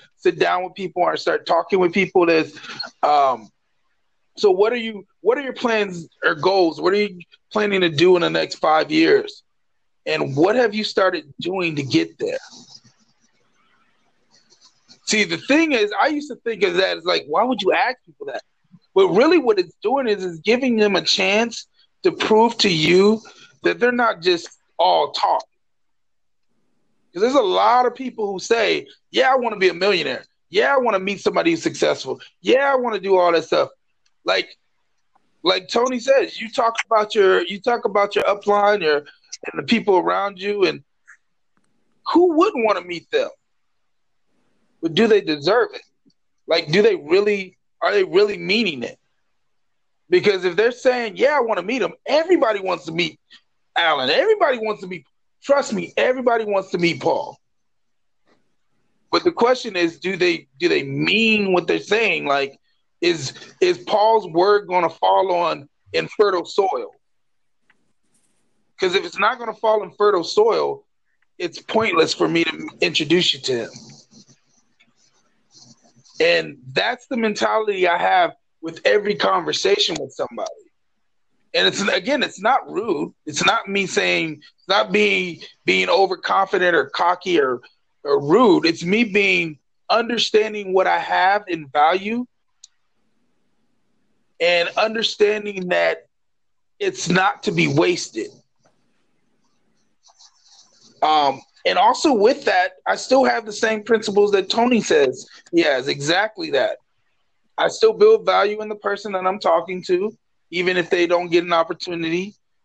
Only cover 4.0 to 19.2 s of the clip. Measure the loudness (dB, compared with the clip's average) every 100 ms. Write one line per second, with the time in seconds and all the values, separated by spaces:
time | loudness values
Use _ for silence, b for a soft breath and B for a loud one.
4 | _ _ _ 0 2 4 2 0 -6 -10
5 | -16 _ -2 -2 -2 -6 -2 0 -2 -6
6 | -14 -6 -4 -2 0 2 2 2 0 0
7 | 0 -6 -20 _ _ -4 -2 0 0 2
8 | 4 4 2 -2 -4 -2 0 2 0 0
9 | 4 4 2 -12 _ _ _ _ _ _
10 | -8 -6 -4 0 2 2 0 -2 -6 0
11 | 0 -2 -10 -12 -8 -6 -6 -6 -2 -2
12 | -2 -6 -8 -8 -12 -20 -20 -20 _ _
13 | _ _ _ _ _ _ _ _ _ _
14 | _ _ _ _ _ _ _ _ _ -16
15 | -4 -2 -2 -4 0 2 2 0 -2 0
16 | -2 -2 -8 -10 -8 -2 -2 0 -2 -2
17 | -4 -4 -2 -2 0 -2 0 0 0 -4
18 | _ -18 -12 -12 -14 _ _ -20 _ 2
19 | 4 4